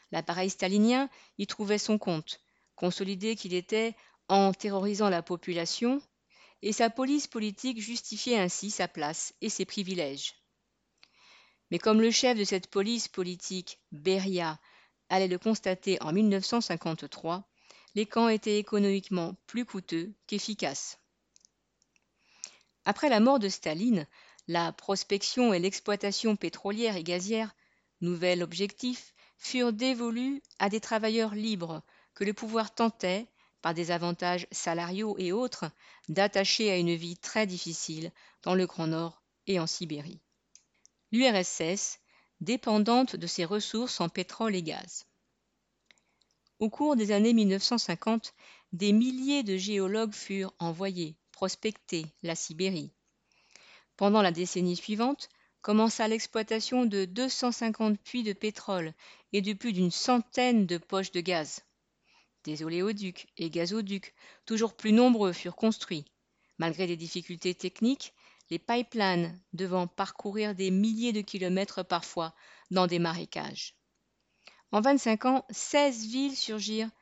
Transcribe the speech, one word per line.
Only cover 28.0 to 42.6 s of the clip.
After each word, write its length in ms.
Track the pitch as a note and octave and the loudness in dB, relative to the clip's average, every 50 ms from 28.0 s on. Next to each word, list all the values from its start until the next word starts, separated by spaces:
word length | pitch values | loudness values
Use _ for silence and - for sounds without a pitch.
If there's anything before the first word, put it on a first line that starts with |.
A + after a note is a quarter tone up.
nouvel 420 | E3+ F3 F3+ E3 F3+ F3+ F3+ F3 | -2 -2 -2 2 2 2 2 2
objectif, 680 | F3 E3 E3+ F3 G3+ G3+ - - - B3 B3 - - - _ _ - _ _ _ | 0 -4 -2 -4 -4 -4 -4 -4 -4 -4 -4 -4 -10 -16 _ _ -20 _ _ _
furent 340 | - - - B3+ B3 A#3+ | -10 -4 0 2 2 2
dévolus 680 | G#3+ G#3+ C4 C4 C4 A#3 A#3+ A#3 A3+ A#3+ B3+ C4+ C#4 C#4 - _ - - | 2 0 0 0 0 0 -2 -2 -2 -2 -2 -2 -2 -4 -8 _ -2 0
à 100 | G3 G3+ | 0 0
des 120 | G#3+ A3 | 0 -2
travailleurs 540 | - - A#3 A3 A3 A3 A3 A3+ A3 G#3+ G#3 | -2 -2 -2 0 2 2 2 2 0 0 -2
libres 480 | G#3+ G#3+ A3+ G#3+ F3 E3+ E3 D#3+ D#3 - _ _ _ _ _ _ | -4 -2 -2 -2 -4 -4 -6 -8 -10 -12 _ _ _ _ _ _
que 100 | - G3 | -4 -2
le 80 | G3+ | -2
pouvoir 420 | G3+ - A#3 G#3+ A3 A3+ G#3+ G3+ - | -2 -4 -6 -4 -2 -2 -2 -2 0
tentait, 520 | - A#3 A3+ - - - F3+ F#3 G3+ A#3+ - _ _ _ _ _ _ | 2 2 2 2 0 -2 -2 -2 -2 -4 -8 _ _ _ _ _ _
par 140 | - E3 E3 | -4 -4 -2
des 160 | E3+ E3+ E3 | -2 -2 -2
avantages 560 | F3 E3 E3+ F3 E3+ - F3+ F3 F3+ F3 F3 - | -2 0 0 -2 -2 0 0 0 0 -2 -4 -8
salariaux 640 | - - - F3 E3 E3+ F3 F3 F#3 G3+ A3 G#3+ G3+ - | -10 -6 -4 -2 -2 -2 -4 -4 -4 -4 -4 -4 -4 -2
et 140 | F#3 F3 | -2 -2
autres, 320 | F#3 A3+ B3+ B3 - - E3 D#3 - _ - - - - - - | -2 -2 -2 -4 -4 -8 -8 -10 -10 _ -20 -20 -20 -16 -10 -4
d'attacher 640 | D#3 F#3 G3 G#3 - G3 G3 - - - A3 G#3 | 2 2 2 4 4 2 2 2 2 2 2 2
à 60 | F#3 | 2
une 180 | F3+ F3 E3+ E3+ | 2 2 2 0
vie 220 | D#3+ E3+ E3+ F3 | -2 -4 -8 -10
très 300 | - - - - A3 A3 F#3+ | -10 -12 -4 -2 0 0 0
difficile 640 | F3+ F3 - E3 D#3+ - - - D#3+ D#3 E3 E3+ - _ - - _ _ | -2 -6 -6 -8 -8 -8 -8 -8 -8 -8 -10 -10 -12 _ -20 -20 _ _
dans 120 | - E3+ F#3 | -2 0 2
le 120 | F#3 F#3 | 2 2
Grand 200 | F3 - - E3 | 0 -2 -4 -2
Nord 380 | D#3+ D#3+ D#3+ E3 E3 - _ _ _ _ _ _ - | -2 -2 -2 -4 -6 -8 _ _ _ _ _ _ -2
et 100 | G3 F3 | -2 -2
en 80 | D#3+ | -2
Sibérie. 540 | D#3+ - - G#3 D3+ D3+ D3 C#3+ F3 - D#3 _ _ _ _ _ _ _ - _ _ _ _ _ _ _ _ _ _ | -2 -4 -6 -6 -8 -8 -10 -10 -12 -16 -18 _ _ _ _ _ _ _ -20 _ _ _ _ _ _ _ _ _ _
L'U 140 | G#3+ A#3+ C4 | 0 4 4
R 100 | B3+ G#3+ | 4 4
S 260 | F#3+ F3+ - - - | 4 2 0 -4 -4
S, 400 | E3 E3 F#3+ G3 - - - - _ _ _ _ _ _ _ _ | -4 -4 -2 -2 -4 -6 -8 -12 _ _ _ _ _ _ _ _
dépendante 760 | D#3+ F3 B3 - | -4 -2 -2 -2